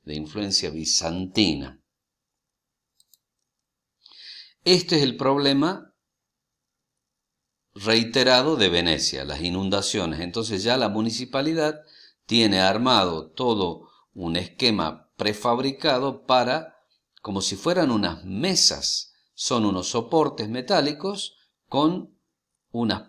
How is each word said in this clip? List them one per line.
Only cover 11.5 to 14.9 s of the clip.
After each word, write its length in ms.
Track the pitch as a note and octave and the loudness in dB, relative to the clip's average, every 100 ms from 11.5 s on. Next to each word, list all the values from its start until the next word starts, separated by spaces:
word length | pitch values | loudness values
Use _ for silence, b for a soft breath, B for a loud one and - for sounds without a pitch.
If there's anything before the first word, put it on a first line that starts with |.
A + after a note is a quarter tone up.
| D#3+ D3+ D3+ B B B B - | -2 -2 -4 B B B B -2
tiene 340 | A#2 A2 F#2 | 2 4 4
armado 720 | F#2+ A2 B2+ A#2 F#2 D#2+ - | 4 2 2 4 2 -2 -8
todo 580 | - B2+ G#2+ F2 D#2 B B B | -4 0 0 -2 -4 B B B
un 220 | G#2+ E2+ E2+ | -10 -4 -4
esquema 720 | E2+ - A#2+ G2+ D#2 | -4 -2 0 0 -2